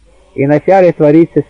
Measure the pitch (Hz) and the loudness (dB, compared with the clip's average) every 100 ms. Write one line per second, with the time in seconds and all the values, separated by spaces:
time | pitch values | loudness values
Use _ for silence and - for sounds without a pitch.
0 | _ _ _ - 139 147 175 190 180 156 | _ _ _ -6 -2 -2 0 0 0 0
1 | 147 156 165 151 | 0 0 0 -4